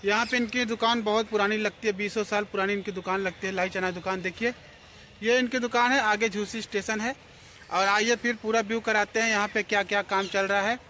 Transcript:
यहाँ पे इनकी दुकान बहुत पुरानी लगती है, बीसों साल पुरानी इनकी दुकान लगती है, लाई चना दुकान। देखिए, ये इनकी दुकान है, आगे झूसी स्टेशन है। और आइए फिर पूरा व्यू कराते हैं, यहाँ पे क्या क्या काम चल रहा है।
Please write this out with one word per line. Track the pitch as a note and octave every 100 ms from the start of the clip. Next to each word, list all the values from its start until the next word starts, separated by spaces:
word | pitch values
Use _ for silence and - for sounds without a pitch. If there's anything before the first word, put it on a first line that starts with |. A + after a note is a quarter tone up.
| G3
यहाँ | G#3+ A#3
पे | B3
इनकी | A#3 B3 A#3
दुकान | A#3 A3+ A#3
बहुत | G#3+ G#3+ A3
पुरानी | G#3+ G3+ G#3+
लगती | G#3+ - A3
है, |
बीसों | F#3+ G3+ A3
साल | G#3 G#3
पुरानी | G#3 G3 G3
इनकी | G3+ G3
दुकान | F#3 F3+ F#3+
लगती | F#3+ F3+ F#3+
है, |
लाई | F#3+ F#3
चना | F#3+ F#3
दुकान। | F3+ F#3+ F#3
देखिए, | F#3 F3 A#3 A#3+ - - - - - -
ये | G#3+ B3
इनकी | B3 B3+
दुकान | A#3+ A#3+ A#3+
है, | C#4
आगे | A3 G#3 A3+
झूसी | G3+ G3+ A3+
स्टेशन | - G3+ F#3+ A3
है। | A3+ C4+ - - - - -
और | F3 G3
आइए | G#3 A3+ A#3+
फिर | A#3+ A3+
पूरा | A3 A3+
व्यू | G#3 A3+
कराते | A3 G#3+ G#3 A3+
हैं, | A3+
यहाँ | G#3 G3+
पे | G#3+
क्या | G3+ G#3
क्या | F#3+ G3+
काम | G3 G3 G3
चल | G3 G3
रहा | G3+
है। | G3+ B3